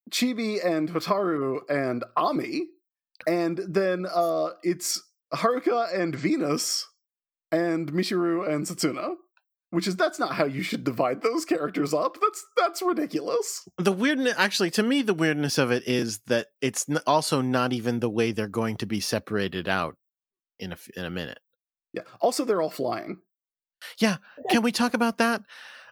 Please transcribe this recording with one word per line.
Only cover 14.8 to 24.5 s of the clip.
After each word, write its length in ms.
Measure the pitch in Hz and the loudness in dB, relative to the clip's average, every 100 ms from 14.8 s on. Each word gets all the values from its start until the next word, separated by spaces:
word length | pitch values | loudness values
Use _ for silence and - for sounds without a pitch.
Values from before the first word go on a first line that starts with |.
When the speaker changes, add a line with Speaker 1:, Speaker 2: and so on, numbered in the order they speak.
Speaker 2:
me, 180 | 220 277 | 2 4
the 120 | 220 | 2
weirdness 440 | 170 160 151 143 143 | 2 2 2 2 2
of 140 | 127 | 4
it 120 | 123 120 | 2 2
is 320 | 123 117 104 - | 0 0 -2 0
that 200 | 120 - _ | 0 0 _
it's 260 | 135 - - | -4 -2 -2
n-, 100 | 147 - | 0 2
also 360 | 151 151 143 | 2 4 0
not 320 | 127 127 127 | 2 2 2
even 260 | 127 113 120 | 0 -2 0
the 100 | 117 | 0
way 220 | 107 117 | 2 0
they're 160 | 107 107 | 0 -2
going 300 | 104 113 107 | -2 -2 -2
to 80 | 101 | -2
be 140 | 107 | -2
separated 680 | - 110 - 107 95 92 90 | 0 -2 -2 -2 -2 -2 -2
out 280 | 95 82 - _ _ _ _ _ - | 0 -2 -6 _ _ _ _ _ -12
in 120 | 95 | -10
a 40 | 82 | -10
f-, 140 | - - | -12 -10
in 100 | 87 | -6
a 40 | |
minute. 280 | 90 80 - _ _ _ _ _ | -6 -8 -10 _ _ _ _ _
Speaker 1:
Yeah. 100 | - - - | -12 -12 -2
Also, 220 | 226 254 254 | 0 2 0
they're 160 | 196 | 0
all 80 | 156 | 0
flying. 480 | - 127 113 - - _ _ _ _ _ _ - - | -2 -4 -4 -8 -12 _ _ _ _ _ _ -14 0
Speaker 2:
Yeah. 180 | 220 180 - - | 0 0 -6 -10
Can 120 | 381 | 0